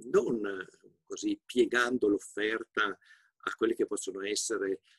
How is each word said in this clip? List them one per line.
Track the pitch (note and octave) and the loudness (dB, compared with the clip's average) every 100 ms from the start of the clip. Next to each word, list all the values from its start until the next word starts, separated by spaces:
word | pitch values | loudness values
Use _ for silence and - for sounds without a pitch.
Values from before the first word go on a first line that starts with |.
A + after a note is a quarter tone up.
| A2+ | 2
non | F3 - A#2+ G2+ F#2+ F#2 _ - _ | 2 2 -2 -4 -6 -10 _ -20 _
così | _ G2 G#2 G2+ | _ -6 -4 -4
piegando | _ B2+ A2 B2 A#2+ B2 G#2+ | _ 2 4 4 2 2 2
l'offerta | G2+ - - G#2+ A2 A2 - G#2 | 2 0 -4 -2 -2 -4 -2 -2
a | F#2+ _ - _ _ - - | -2 _ -20 _ _ -10 -2
quelle | A2 | 0
che | - G#2+ | 2 0
possono | G2+ - F#2+ | -2 -6 -6
essere | G2 G#2 - G#2+ G2 F#2+ _ | -4 -4 -2 -2 -2 -4 _